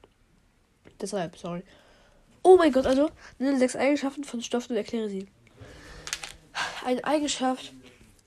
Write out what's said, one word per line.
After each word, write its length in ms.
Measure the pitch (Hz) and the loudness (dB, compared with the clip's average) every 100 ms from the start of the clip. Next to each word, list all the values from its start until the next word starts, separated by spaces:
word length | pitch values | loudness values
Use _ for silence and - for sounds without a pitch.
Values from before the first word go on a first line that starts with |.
| - _ _ _ _ _ _ _ - - | -20 _ _ _ _ _ _ _ -20 -12
Deshalb, 380 | 196 202 165 - | -8 -6 -6 -8
sorry. 260 | 175 175 - - _ _ _ _ _ _ | -10 -10 -12 -20 _ _ _ _ _ _
Oh 140 | 349 370 | 8 8
mein 140 | 320 | 8
Gott, 140 | 262 254 | 4 2
also, 240 | 262 311 - - - | 2 0 -2 -18 -4
nenne 220 | 262 277 | 0 2
sechs 160 | 254 - | 0 2
Eigenschaften 480 | 262 294 277 285 | 0 2 -2 -6
von 180 | 277 240 | -10 -10
Stoffen 300 | - 240 - | -6 -6 -4
und 60 | 226 | -4
erkläre 320 | - 233 214 | -4 -6 -6
sie. 180 | 196 196 _ _ - - - - - - - - - - - - - 254 | -6 -10 _ _ -20 -20 -20 -20 -18 -12 -12 -12 -18 -14 -8 -8 -6 -4
Eine 180 | 254 | -4
Eigenschaft. 680 | - 302 294 - 254 254 - - - - - - | 0 -2 -2 -2 -2 -2 -8 -20 -20 -20 -20 -20